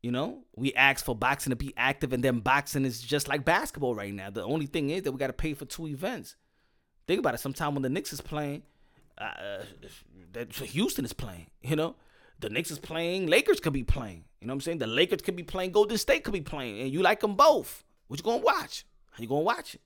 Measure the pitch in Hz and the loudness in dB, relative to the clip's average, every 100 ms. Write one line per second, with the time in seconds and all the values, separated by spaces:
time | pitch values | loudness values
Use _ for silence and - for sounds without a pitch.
0 | 120 123 147 359 - - 135 123 139 135 | -2 -2 -2 -6 -16 -2 0 6 6 6
1 | - 113 123 139 - 123 143 - 127 135 | -2 2 2 2 0 -2 -4 0 0 0
2 | 139 127 131 123 107 135 143 143 135 113 | 0 2 2 2 4 2 2 0 0 -2
3 | - 147 143 143 143 180 302 - 135 110 | -2 -2 0 0 2 2 0 -2 -2 -2
4 | 101 101 98 104 98 156 143 165 139 175 | -4 -8 -8 -6 -2 -2 0 -2 -2 -2
5 | 190 135 135 123 160 139 135 - 160 139 | -4 -4 -4 -2 -4 -4 -10 -10 -8 -6
6 | 185 233 - - _ _ _ _ _ _ | -6 -6 -10 -20 _ _ _ _ _ _
7 | - 180 202 117 139 135 151 143 131 160 | -2 0 2 -2 -6 -4 -2 0 0 -2
8 | - 147 - 151 147 143 - _ _ _ | -4 -10 -8 -6 -6 -8 -14 _ _ _
9 | _ - 107 - 101 98 98 95 - - | _ -12 -12 -10 -10 -10 -10 -16 -20 -20
10 | - 92 85 104 120 - 135 139 220 - | -20 -20 -16 -12 -10 -10 -6 -2 -2 -2
11 | 120 - 110 87 80 _ 127 151 160 - | -6 -6 -10 -12 -18 _ -2 0 -2 -6
12 | _ _ - - 107 113 170 147 - 160 | _ _ -20 -10 -6 -4 -4 -8 -8 -4
13 | 170 185 175 240 294 359 165 143 214 143 | -2 0 4 4 6 2 2 -2 0 0
14 | 113 85 - _ 113 139 160 165 113 117 | 0 -12 -20 _ -6 -6 -4 -2 0 4
15 | 180 180 - 180 170 190 185 190 208 226 | 4 4 -2 -6 -6 -4 2 4 4 2
16 | - 311 - 208 143 151 123 104 131 143 | 4 2 2 -4 -4 -8 -8 -4 -2 4
17 | 185 214 214 190 302 - - - _ _ | 4 4 0 6 8 8 2 -12 _ _
18 | _ 143 208 381 - 392 - - - _ | _ -6 -2 2 4 2 0 -12 -14 _
19 | _ - 117 139 170 247 - - | _ -12 -2 0 2 -2 -6 -18